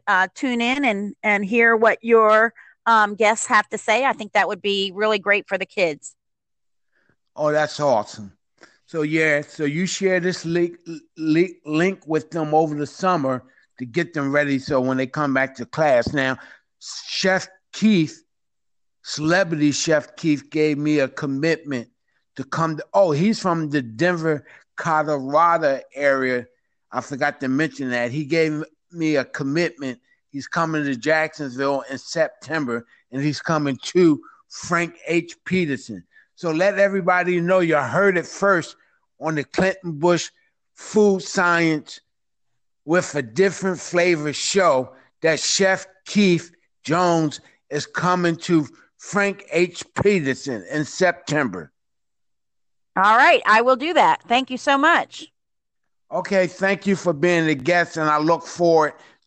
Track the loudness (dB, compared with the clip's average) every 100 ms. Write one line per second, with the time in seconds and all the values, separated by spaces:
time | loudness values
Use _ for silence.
0 | -2 0 0 -4 -4 -2 -2 0 -2 -2
1 | -6 -4 -2 0 0 2 4 4 4 2
2 | 4 4 6 6 2 -2 -20 _ 2 4
3 | 2 2 2 2 2 0 0 -4 0 2
4 | 0 -2 -2 0 0 -2 -2 -2 -4 -2
5 | 0 0 0 0 0 -6 -6 -2 -2 -2
6 | -14 _ _ _ _ _ _ _ _ _
7 | _ _ _ -4 0 0 -2 0 0 2
8 | -2 -12 -18 -20 _ _ -20 _ _ -6
9 | -2 0 2 0 -4 -6 -4 -2 -4 -2
10 | 0 0 -2 -4 -4 -2 -2 -4 -16 -18
11 | -18 -6 0 2 2 -4 -4 0 0 -2
12 | -4 -4 -4 -6 0 2 2 -2 -8 -4
13 | -2 0 -2 -4 -8 _ _ -16 -8 -6
14 | -4 -4 0 0 0 -2 0 0 0 -2
15 | -2 -2 0 0 -2 -4 -8 0 2 4
16 | 2 -2 -2 -4 -10 -20 _ _ -18 -16
17 | -10 -2 0 0 -4 _ _ 0 4 4
18 | 2 -4 _ _ _ _ _ _ _ _
19 | -14 -6 0 2 2 2 2 2 0 0
20 | 0 -4 -2 -2 -2 0 0 0 0 0
21 | 0 -4 -6 -2 -2 -2 -4 -10 -10 _
22 | _ _ _ -16 -8 -4 -4 -4 -2 2
23 | 2 2 0 0 -2 -2 -2 -4 -4 -2
24 | 0 0 -2 -4 -8 -20 _ -8 -2 0
25 | 0 -4 0 2 4 4 0 -2 -6 -2
26 | 0 2 0 -2 -6 _ _ _ _ -10
27 | -8 -4 -4 -2 -4 -2 -2 -4 -6 -4
28 | -4 -6 -2 0 0 -2 -8 _ _ -4
29 | 0 0 -2 -6 -4 -2 -2 -4 -10 -12
30 | _ _ _ -16 -8 -4 -2 -2 -4 -4
31 | 0 0 -2 -6 -12 -4 -4 -4 -6 -12
32 | -8 -4 -4 -4 -8 -6 -4 -6 -10 _
33 | _ -4 -4 -4 -2 -2 -2 -4 -2 2
34 | 4 2 -4 _ _ -16 -4 -2 -2 -8
35 | -4 -4 -4 -14 -4 -2 -2 -4 -8 -16
36 | -16 _ _ _ -4 0 0 2 2 2
37 | 0 0 2 0 2 2 2 0 0 2
38 | 2 2 -4 -2 0 0 -2 -14 _ _
39 | _ _ -6 -4 -4 -2 -2 -2 -8 0
40 | 2 2 -2 _ _ _ _ _ -2 4
41 | 4 2 -2 0 2 2 2 0 -6 -20
42 | _ _ _ _ _ _ _ _ -2 -2
43 | 0 -6 -6 0 0 0 -4 -6 -2 0
44 | 2 0 -4 -6 -2 2 2 2 -2 -12
45 | _ _ -2 0 -2 0 2 0 -6 _
46 | -4 2 4 2 -2 _ _ _ -2 0
47 | 2 2 0 -4 -18 _ _ -8 -8 -2
48 | 0 0 0 -2 0 0 0 -10 _ _
49 | -6 -2 -2 -4 -6 -2 -2 -4 -10 -2
50 | 2 2 0 -4 -6 -8 -6 -6 -6 0
51 | 0 0 -4 -2 -2 -6 -14 _ _ _
52 | _ _ _ _ _ _ _ _ _ 0
53 | 4 6 6 4 4 4 4 2 2 2
54 | 4 2 0 -2 -2 -4 0 2 2 2
55 | -2 -12 -20 _ _ _ _ _ _ _
56 | _ -8 -2 0 0 -2 -2 0 0 0
57 | 0 0 2 2 2 0 2 0 0 -2
58 | 0 2 2 0 -2 0 4 4 2 -2
59 | -20 _